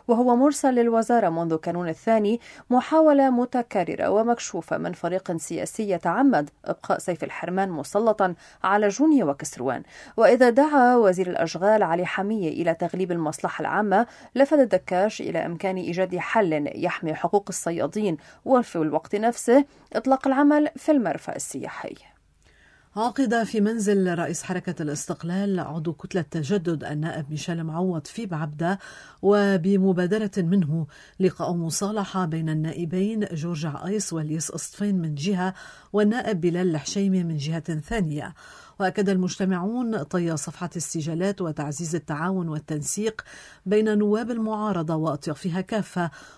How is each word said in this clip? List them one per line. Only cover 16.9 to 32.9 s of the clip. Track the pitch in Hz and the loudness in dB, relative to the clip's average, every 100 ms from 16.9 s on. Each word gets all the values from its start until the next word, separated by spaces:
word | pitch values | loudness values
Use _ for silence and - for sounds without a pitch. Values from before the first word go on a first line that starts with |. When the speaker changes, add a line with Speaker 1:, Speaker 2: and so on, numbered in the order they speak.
| - 160 | -4 -6
Speaker 1:
حقوق | 151 170 202 202 | -4 0 0 0
الصيادين، | 180 170 170 143 208 208 156 - - - | -6 -4 -2 -2 -2 -2 -4 -8 -14 2
وفي | 254 208 170 | 2 2 -2
الوقت | 156 147 - 202 | 0 -2 -2 0
نفسه | 226 240 - 254 285 _ _ | 0 0 4 4 4 _ _
إطلاق | 240 262 262 269 | -4 0 2 2
العمل | 262 294 302 302 - | 4 4 4 2 -2
في | - | 2
المرفأ | 294 190 160 - - | 2 2 -2 -8 -10
السياحي. | - 135 135 - - - _ _ _ _ _ _ _ _ _ 202 | -8 -8 -10 -10 -12 -14 _ _ _ _ _ _ _ _ _ -4
Speaker 2:
عقد | 233 269 254 233 | -2 0 2 2
في | 208 220 | 0 2
منزل | 208 226 202 196 180 170 | 2 2 2 2 2 0
رئيس | 147 165 | -4 -6
حركة | - 175 180 175 | -6 -6 -6 -6
الاستقلال | 151 143 - 160 165 185 202 185 | -6 -6 -6 -8 -4 -2 -2 -2
عضو | - 160 160 | -4 -6 -6
كتلة | - - 190 | -8 -6 -4
تجدد | 160 170 139 202 170 156 | -4 -4 -2 -2 0 -4
النائب | - 151 160 - 143 | -4 -6 -4 -6 -8
ميشيل | 151 - 170 | -8 -6 -6
معوض | 160 160 185 165 - | -6 -4 -2 -4 -8
في | - 220 | -10 -8
بعبدة، | 160 156 147 165 190 - - - - | -6 -6 -4 -2 -2 -8 -20 -20 -2
وبمبادرة | 196 208 202 196 180 196 190 180 180 214 208 202 | 2 4 4 2 2 2 4 2 0 0 -2 -2
منه، | 170 196 151 165 151 - - - | 0 2 2 -2 -4 -10 -20 -2
لقاء | 190 - 156 | 0 0 -4
مصالحة | 175 165 - 202 214 190 190 175 | -2 -2 -2 -2 -2 -2 -2 -2
بين | 160 160 | -2 -2
النائبين | 156 160 - 170 | -2 -2 -4 -4